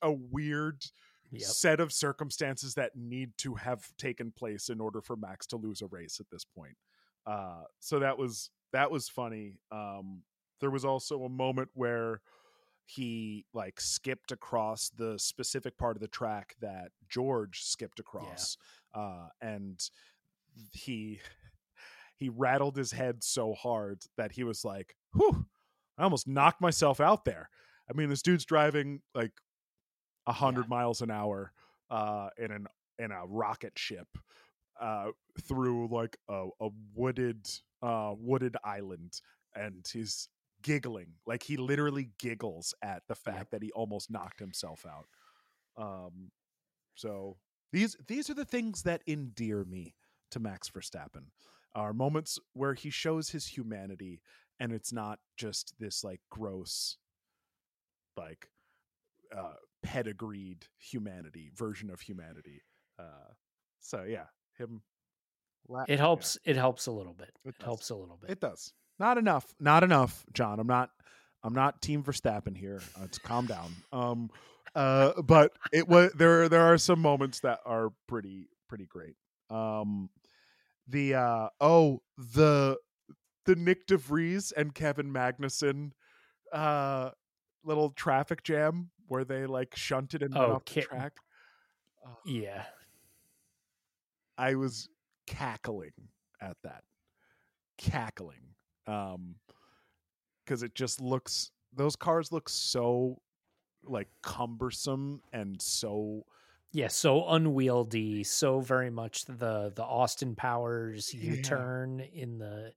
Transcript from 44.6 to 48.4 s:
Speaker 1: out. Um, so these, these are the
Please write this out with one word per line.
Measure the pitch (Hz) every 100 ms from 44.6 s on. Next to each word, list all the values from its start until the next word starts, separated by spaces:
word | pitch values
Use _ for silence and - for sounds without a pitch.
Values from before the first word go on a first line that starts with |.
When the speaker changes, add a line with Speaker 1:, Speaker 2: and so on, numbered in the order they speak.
| 85 80 85
Speaker 1:
out. | 76 78 _ _ _ _ _ _ 113
Um, | 104 95 90 90 92 _ _ _ _ _ _
so | - 110 101 98 92 _ _ -
these, | 180 220 - -
these | 254 302
are |
the | 285